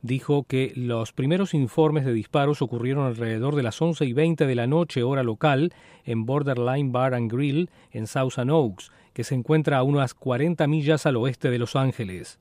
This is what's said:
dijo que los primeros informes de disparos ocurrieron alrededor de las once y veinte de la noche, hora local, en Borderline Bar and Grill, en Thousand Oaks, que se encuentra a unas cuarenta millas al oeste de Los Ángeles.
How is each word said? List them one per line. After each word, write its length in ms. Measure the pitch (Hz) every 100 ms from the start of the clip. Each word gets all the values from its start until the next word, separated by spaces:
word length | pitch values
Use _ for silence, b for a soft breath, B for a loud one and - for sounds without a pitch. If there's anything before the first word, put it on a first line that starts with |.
dijo 420 | 117 127 - 143
que 300 | 131 131 131 -
los 360 | 123 117 113
primeros 400 | - 135 180 196
informes 520 | 151 127 - 156 151 135
de 80 |
disparos 480 | 117 107 147 143 147
ocurrieron 440 | 127 120 120 139 135
alrededor 500 | 113 113 113 127 147
de 80 |
las 180 | 120 -
once 240 | 165 160 143
y 80 |
veinte 320 | 120 160 160 143
de 80 | 123
la 120 | 120
noche, 360 | 156 170 -
hora 200 | 120 139
local, 500 | 123 110 156 135 170 B B B -
en 200 | 113 110
Borderline 680 | 139 143 123 120 135 139
Bar 220 | 123 131
and 180 | 123 117
Grill, 380 | 120 143 139 175 b b
en 140 | - 110
Thousand 440 | 139 131 - 123
Oaks, 420 | 160 123 92 - b b
que 100 | -
se 120 | 117 131
encuentra 420 | 117 156 151 139
a 60 |
unas 300 | 131 143 131
cuarenta 540 | - 127 123 156 165 151
millas 380 | 156 147 156 156
al 120 | 127
oeste 320 | 127 123 135
de 100 | 123
Los 160 | 117 139
Ángeles. 640 | 135 - 101 90 80 -